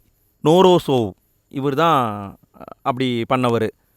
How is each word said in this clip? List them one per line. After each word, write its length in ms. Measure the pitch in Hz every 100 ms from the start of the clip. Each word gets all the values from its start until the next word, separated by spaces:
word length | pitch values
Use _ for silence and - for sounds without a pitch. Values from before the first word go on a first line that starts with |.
| _ _ _ _
நோரோசோவ், 640 | 147 175 185 175 - 131 101 - _ _ _
இவர் 240 | 139 143 135
தான் 220 | 165 143 117 104 98 - _ _ - -
அப்படி 260 | 139 127 127 120 117
பண்ணவர். 380 | 131 123 117 107 - _